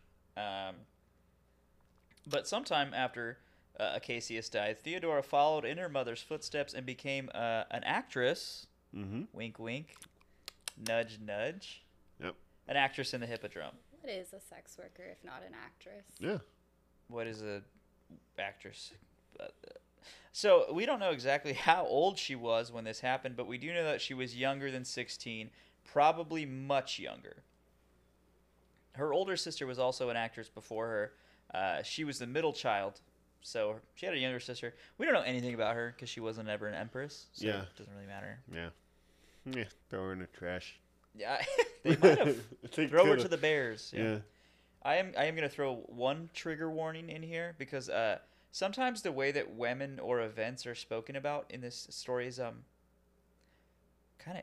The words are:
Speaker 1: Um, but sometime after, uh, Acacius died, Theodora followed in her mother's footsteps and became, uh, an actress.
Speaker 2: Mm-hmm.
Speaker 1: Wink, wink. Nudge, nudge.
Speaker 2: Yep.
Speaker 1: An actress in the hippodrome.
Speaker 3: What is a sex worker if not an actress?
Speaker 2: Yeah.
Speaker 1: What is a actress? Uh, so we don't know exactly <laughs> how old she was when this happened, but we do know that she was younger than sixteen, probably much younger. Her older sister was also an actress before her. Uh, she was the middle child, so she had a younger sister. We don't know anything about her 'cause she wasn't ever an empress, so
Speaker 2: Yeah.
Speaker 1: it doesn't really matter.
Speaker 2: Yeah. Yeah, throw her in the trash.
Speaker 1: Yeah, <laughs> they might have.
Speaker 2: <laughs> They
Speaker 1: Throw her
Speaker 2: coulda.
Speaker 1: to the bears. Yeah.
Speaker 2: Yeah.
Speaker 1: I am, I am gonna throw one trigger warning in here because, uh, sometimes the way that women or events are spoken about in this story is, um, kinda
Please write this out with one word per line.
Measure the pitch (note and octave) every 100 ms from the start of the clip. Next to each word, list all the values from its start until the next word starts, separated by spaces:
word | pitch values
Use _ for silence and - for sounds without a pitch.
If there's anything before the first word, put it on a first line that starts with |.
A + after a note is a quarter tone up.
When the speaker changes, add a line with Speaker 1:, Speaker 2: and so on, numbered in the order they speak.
| - _ _ G2
Speaker 1:
Um, | G#2 G2 F#2+ F2+ - _ _ _ _ _ _ _ _ _ _ _ _ _ D3
but | C#3+ -
sometime | G#3 C#4+ D#3 C#3
after, | B2 B2+ B2 A#2 B2 _ _ _ -
uh, | G#2 F#2+
Acacius | - A#2+ - A2+ -
died, | A2 G#2 A2
Theodora | D#3 F3+ E3 C#3+
followed | - C#3+ D3 D#3
in | A#2 E3
her | F3+
mother's | C#3 A#2+ A#2
footsteps | - D#3 - D3 C#3+
and | - B2+
became, | B2 C#3 C#3 C3
uh, | - A#2 A2+ -
an | -
actress. | - F#3 - C3 B2 E3+ - - - _ _ -
Speaker 2:
Mm-hmm. | G2 A2 G#3
Speaker 1:
Wink, | - A2+ A2+
wink. | A2+ C3 E3 - - _ _ _ - - - - A2
Nudge, | A2+ A2+ A2
nudge. | G#2+ G#2 B2+ F#3 - - - _ - -
Speaker 2:
Yep. | F2+ - - _ -
Speaker 1:
An | C#3
actress | C3+ - B2+
in | B2+
the | A#2
hippodrome. | A#2 G#2+ F2+ C#2+ - - -
Speaker 3:
What | C#4
is | G3 F3+
a | F#3+
sex | - - - -
worker | F3+ - F3+
if | F3+
not | - C3 F#3
an |
actress? | - B2 _ F3+ G3+ - -
Speaker 2:
Yeah. | C#3+ G3+ - _ _ _ _ _ -
Speaker 1:
What | A#2 A2+
is | A2
a | G#2+ G2+ G2+ _ _ _ _ E2+ _ -
actress? | G2 - G2 - - - - _ _ -
Uh, | - - - - _ _ - - -
so | - - C4 E3+
we | D#3+ A#3+
don't | B3
know | F#3+
exactly | C#3+ B2+ C#3+ D3
<laughs> |
how | C3 - F3
old | E3 C3+ F#3 F#3+
she | -
was | C3 A#2 A2+ A#2+
when | A#2
this | A2 G#2+
happened, | B2+ C3 C3 B2
but | G#2+
we | B2
do | D3+
know | E3+
that | D#3 B2
she | -
was | C3 B2+
younger | A#2+ C3 C#3 C#3
than | C3 B2
sixteen, | - A#2+ - A#2+ A2 A2 - - _
probably | - D3+ D3 E3 D#3 D#3+ C#3+
much | C3 C3+ C#3 - -
younger. | C#2+ G#1+ - - - _ _ _ _ _ _ _ _ _ _ _ _ _ _
Her | C3 D3+
older | D#3+ F#3+ F3
sister | E3+ - C3
was | B2+
also | B2+ B2+ B2+
an | A#2
actress | A2+ - A2
before | G#2+ - A2 A2+
her. | G#2+ G#2+ - - _ -
Uh, | - F#2+ D#2
she | - -
was | D3+ C3
the | A#2+
middle | C#3+ D#3+
child, | - B2+ G#2 G2 - _ _ _ _
so | - A#2 G#2+ A2 - -
she | F#3
had |
a | D#3
younger | C3 B2
sister. | - B2 B2 - - -
We |
don't | D4+
know | G#3
anything | B2+ B2+ B2
about | A#2 G#2+
her | A#2 A#2 A#2+
'cause | A#2+
she | -
wasn't | A2+ A2+ G#2+
ever | G#2 G#2
an |
empress, | F2 A2+ B2+ C#3+ - -
so | - G#2+
Speaker 2:
Yeah. | G2
Speaker 1:
it | F#2+ -
doesn't | G2+
really | G2+ G2
matter. | G2 G2 A2+ -
Speaker 2:
Yeah. | E2 E2+ - _ _ _ _ - -
Yeah, | C3 B2+ G#2 - _
throw | G2 F#2+
her |
in | F#2
the | F2+
trash. | - F2 F2+ - - _ _ _
Speaker 1:
Yeah, | G#2+ G#2 C#3 C5+ C5+
<laughs> | - -
they | E3+ D3+
might | F3+ D3
have. | D3 A#2+ A2+ -
Speaker 2:
<laughs> | B2
They | - C#3+
Speaker 1:
Throw | D#3
her | G3
Speaker 2:
coulda. | B2+
Speaker 1:
to | E3+
the | D#3+
bears. | D3+ D3+ B2 A2 -
Yeah. | -
Speaker 2:
Yeah. | A2 G#2+ G#2 _ _ _ _ _
Speaker 1:
I | C#3 E3
am, | F#3+ -
I | D3+
am |
gonna | D#3+ D3
throw | - C#3 A#2 -
one | A#2+ B2+ D3+ E3
trigger | - E3 D#3 D#3+
warning | D#3+ D#3+ D#3+ E3
in | D#3
here | D#3+ E3 E3+ D#3+
because, | C3+ C#3 A#2+
uh, | G2+ A2 G2 - _ _
sometimes | - G3 G3+ B3+ A3
the | F3+
way | C3+ C3+
that | C#3+ -
women | A2 A#2+ B2+ C#3 C3+
or | F#2+ B2
events | A2+ G#2+ A2+ B2+ B2
are |
spoken | A#2 - A2+ A2 C#3
about | C#3+ D3 -
in | B2+
this | B2 - -
story | - - B2 B2
is, | B2+
um, | A#2 A#2 B2 _ _ _ _ _ _ _ _ _ _ _ _ _ _ -
kinda | D#3+ F#3